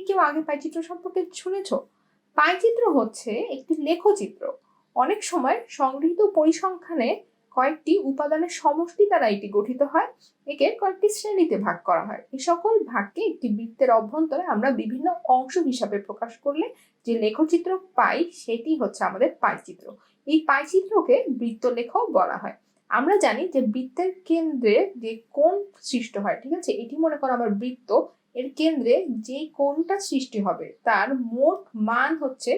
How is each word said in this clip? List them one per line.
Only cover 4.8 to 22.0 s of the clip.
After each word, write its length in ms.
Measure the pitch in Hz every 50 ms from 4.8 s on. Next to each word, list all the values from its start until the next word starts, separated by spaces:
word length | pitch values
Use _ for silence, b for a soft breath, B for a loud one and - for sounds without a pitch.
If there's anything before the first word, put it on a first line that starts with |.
| _ _ -
অনেক 240 | 240 254 302 415 415 - -
সময় 280 | 370 302 247 269 381 480 - - - -
সংগৃহীত 420 | 277 262 262 277 311 330 349 349 427 403 392 330
পরিসংখ্যানে 720 | 302 320 320 - - 370 370 339 - - 339 294 226 254 403 - - _ _ _ _ _ -
কয়েকটি 360 | 254 262 285 311 - - 311 349 415 - 269
উপাদানের 420 | 269 277 294 294 311 311 349 339 - -
সমষ্টি 420 | - 311 294 320 339 339 - - 415 403
দ্বারা 160 | 370 311 262 214 202
এটি 140 | 202 208 196 196
গঠিত 240 | 208 208 254 247 254 285 277
হয়। 160 | 311 330 453 - - b b b b _ _ 277
একে 160 | 285 - 277 381 - -
কয়েকটি 280 | 403 381 370 381 427 415 427
শ্রেণীতে 400 | - - 427 403 381 330 330 220 196 202
ভাগ 100 | 185 175 - - -
করা 140 | 175 165 - 208
হয়। 140 | - - - _ 269
এই 80 | 262 - 349
সকল 240 | 339 339 349 427 453 403 294 240
ভাগকে 300 | 240 - 202 - - 339 453 392
একটি 160 | - - - 226 208
বৃত্তের 340 | 214 226 226 - - 269 254 226 226
অভ্যন্তরে 460 | 220 208 269 311 320 311 269 311 370 349 226
আমরা 140 | 208 240 277 247 214
বিভিন্ন 280 | 220 214 254 254 302 359 339 339 - - 254
অংশ 180 | 254 262 262 - 359 320 269
হিসাবে 260 | 254 247 220 202 208 196 202
প্রকাশ 260 | - 208 - 233 226 - - -
করলে 220 | 285 285 320 415 508 - b b b b b _
যে 60 | 233 233 226 208
লেখচিত্র 460 | 214 214 - 320 311 349 339 349 359 381 370 - - _ 254
পাই, 200 | 220 190 - 285 349 349 - -
সেটি 280 | - 247 226 233 233 311 320 285
হচ্ছে 200 | 233 190 - - 202 190
আমাদের 220 | 196 190 262 - - -
পাইচিত্র। 440 | 247 202 185 160 - - 175 - - - 214 b b b b b b
এই 120 | 277 311 311 311 294
পাইচিত্রকে 680 | 277 277 285 - 381 381 381 392 440 392 - - - - 523 - 247 220
বৃত্তলেখও 600 | 233 233 226 - - 247 247 233 233 - - 415